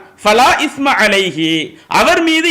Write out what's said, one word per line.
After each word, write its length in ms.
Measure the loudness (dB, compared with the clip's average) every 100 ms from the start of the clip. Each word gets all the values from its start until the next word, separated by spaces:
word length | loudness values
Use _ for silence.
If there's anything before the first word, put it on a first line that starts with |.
| -14 -6
ஃபலா 300 | 0 2 2 2
இஸ்ம 360 | -4 -4 -2 0
அலைஹி, 560 | 0 0 -2 -4 -2 -2 -6 -12 -4 0
அவர் 220 | 2 2
மீது 260 | 0 0 0